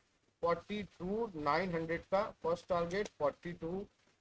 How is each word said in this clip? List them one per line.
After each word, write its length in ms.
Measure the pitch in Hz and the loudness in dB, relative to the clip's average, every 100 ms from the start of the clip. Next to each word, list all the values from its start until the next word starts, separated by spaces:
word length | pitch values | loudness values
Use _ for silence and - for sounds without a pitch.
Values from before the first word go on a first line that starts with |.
| _ _ _ _ | _ _ _ _
फ़ोर्टी 400 | 165 170 - 208 | 0 0 -2 -6
टू 480 | 196 - 180 214 233 160 | -6 -6 -2 -2 -2 0
नाइन 360 | 147 156 190 | 2 2 2
हंड्रेड 280 | 165 160 165 | 0 -2 -4
का 200 | - 190 220 - | 0 0 0 -2
first 260 | 160 175 - | 0 0 0
target, 400 | 175 170 190 208 | 0 0 -2 -4
forty 440 | - 143 - 175 | 0 0 0 -8
two 340 | 175 165 185 208 _ _ _ | -6 -6 -6 -8 _ _ _